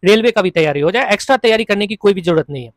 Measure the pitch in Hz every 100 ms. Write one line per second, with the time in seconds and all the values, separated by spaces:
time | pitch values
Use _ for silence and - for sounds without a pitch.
0 | 175 220 233 220 185 175 156 143 147 208
1 | 269 202 - 269 226 220 226 202 202 214
2 | 202 190 175 160 147 143 120